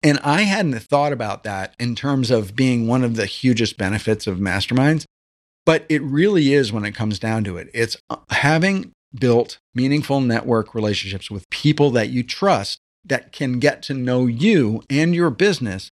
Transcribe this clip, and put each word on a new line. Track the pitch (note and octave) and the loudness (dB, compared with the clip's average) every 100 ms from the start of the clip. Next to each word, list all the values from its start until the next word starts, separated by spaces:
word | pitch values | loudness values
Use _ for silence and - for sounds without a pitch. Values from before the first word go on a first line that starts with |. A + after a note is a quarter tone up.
And | D#3 D3 | 2 2
I | C#3+ D3+ | 0 2
hadn't | G#3 G3 F3+ A#2+ | 2 0 0 -2
thought | - C#3+ D3 | -2 0 0
about | C3+ A2 G2 | -2 -6 -8
that | A2 G2 F#2+ _ | -8 -8 -8 _
in | A#2+ | -6
terms | A2+ C#3 C#3 A#2+ | -4 -2 0 2
of | A#2+ G2+ | 2 0
being | A2 C3 A#2+ A2+ | 0 0 2 0
one | B2 | 0
of | B2 A2+ | 0 -2
the | |
hugest | G2+ - C3 A#2 A2+ - | -4 -2 0 2 0 -2
benefits | G2 G#2 - G#2+ - | -4 -2 -2 -2 -2
of | F#2 | -2
masterminds, | G2 F#2+ - B2 C#3 D#3+ - _ _ _ _ _ | -2 -2 0 2 2 0 -4 _ _ _ _ _
but | - D#3+ D#3+ | 0 0 2
it | D3+ | -2
really | C#3 C#3 F#3+ G3 C#3+ | 0 2 4 4 4
is | C#3+ B2 | 4 2
when | A2 | -2
it | G#2 | -4
comes | G2+ A2 G2+ | -4 -4 -2
down | A2 A2 | -2 -2
to | G#2 F2 | -4 -6
it. | - | -10
It's, | A#2 A#2 - _ | -4 -4 -4 _
uh, | - _ | -12 _
having | - C#3 D#3+ F#3 F#3+ - _ _ | 0 2 2 2 -2 -6 _ _
built | A#2+ B2+ A#2 A#2 - _ | -4 2 2 0 -8 _
meaningful | A#2+ C3 D3 - C#3 | -2 0 0 0 0
network | B2+ A2+ - A2+ G#2 | 0 0 0 -2 -2
relationships | A#2 G#2+ G2+ G2 F#2+ - | -4 -2 -2 -6 -12 -10
with | G2+ - | -12 -10
people | - D3 D3 D3 | -2 0 4 2
that | A#2+ A2+ | 2 0
you | B2+ | -4
trust | B2 - G3 D3 G2 - _ _ | -6 -2 0 0 -2 -10 _ _
that | - C3 - | -6 -6 -6
can | - C#3 B2 | -8 -4 2
get | C#3+ C3+ | 0 0
to | - | -8
know | C3+ B2 B2+ B2+ | -6 -2 0 0
you | A#2 F#3 G#3 A#2 A2 - | 2 4 4 2 -2 -4
and | C#3 E3 E3+ | 0 2 2
your | E3+ | 0
business | A#2 G3 F3 A#2 F#2+ - _ | 2 0 0 -4 -6 -10 _